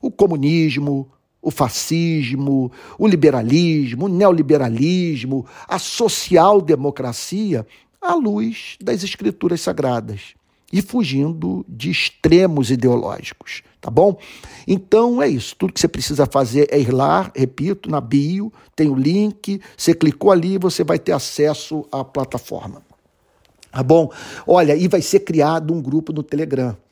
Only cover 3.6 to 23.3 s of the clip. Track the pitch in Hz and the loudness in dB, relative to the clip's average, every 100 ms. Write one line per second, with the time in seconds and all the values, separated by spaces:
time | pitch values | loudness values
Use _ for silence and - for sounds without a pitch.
3.6 | 175 156 135 120 196 180 202 175 143 151 | 2 2 -2 -2 -2 4 4 4 4 2
4.6 | 127 113 147 185 175 143 123 135 117 - | 2 0 0 0 -2 -4 -4 -6 -8 -18
5.6 | - 185 - - 226 - - 175 175 208 | -8 -8 -6 -2 -2 -2 2 6 6 6
6.6 | 156 156 139 139 127 120 - 190 214 156 | 4 0 0 -4 -8 -8 -8 -6 -2 -4
7.6 | 107 _ _ _ 370 349 233 208 226 220 | -6 _ _ _ -2 0 0 -2 -4 -6
8.6 | - - 190 208 185 - 208 196 170 170 | -14 -10 -4 -4 -4 -4 -6 -2 -4 -2
9.6 | - 165 135 120 110 104 - _ _ _ | -4 -4 -2 -2 -6 -12 -14 _ _ _
10.6 | _ 180 208 247 175 135 147 165 170 185 | _ -4 -2 -2 -2 -2 -2 -4 -6 -6
11.6 | - 117 139 175 - _ 160 170 185 151 | -10 -10 -6 -4 -4 _ 4 6 6 2
12.6 | 120 127 127 120 - - - - - - | 0 2 2 2 -2 -10 -14 -18 -18 -18
13.6 | _ _ - 117 196 185 - - - - | _ _ -2 4 4 2 -10 -20 -20 -20
14.6 | - 190 190 214 240 240 277 135 - - | -4 -4 2 4 4 2 0 -2 -6 -6
15.6 | 185 - 170 - - 143 139 143 127 127 | -6 -2 -4 -2 -6 -2 0 2 0 2
16.6 | 147 143 123 127 139 165 190 - 131 131 | 2 2 0 0 2 0 -2 -4 -4 -2
17.6 | 147 196 - 151 120 139 143 185 214 _ | -6 -6 -4 -6 0 0 0 -4 -8 _
18.6 | _ - 156 135 135 185 208 202 - 196 | _ -2 0 2 0 2 0 -4 -8 -8
19.6 | - - - 165 160 - 196 185 170 196 | -8 -6 0 2 2 2 4 4 2 -2
20.6 | 185 - - 170 - 160 - - 147 151 | -2 -2 -2 -2 0 -2 -4 -2 0 0
21.6 | - 156 143 135 131 - 131 120 - 87 | -6 -10 -8 -10 -6 -6 -6 -8 -10 -12
22.6 | - 87 _ _ _ _ _ | -12 -18 _ _ _ _ _